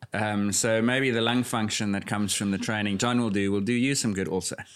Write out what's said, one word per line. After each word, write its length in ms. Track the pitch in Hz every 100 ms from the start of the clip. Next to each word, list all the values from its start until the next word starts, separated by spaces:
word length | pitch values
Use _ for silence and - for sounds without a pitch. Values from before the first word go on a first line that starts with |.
| -
Um, 400 | 101 107 104 101
so 280 | 98 117 113
maybe 300 | 117 131 135
the 100 | 117
lung 220 | 113 123
function 480 | 120 120 107 - 104
that 160 | 101 -
comes 260 | 104 101
from 180 | - 101
the 60 | 98
training 400 | - 107 104 98
John 220 | 120 123
will 100 | 117
do 220 | 101 98
will 100 | 101
do 120 | 98
you 200 | 120 131
some 200 | 139 120
good 160 | 98 92
also. 260 | 92 - - -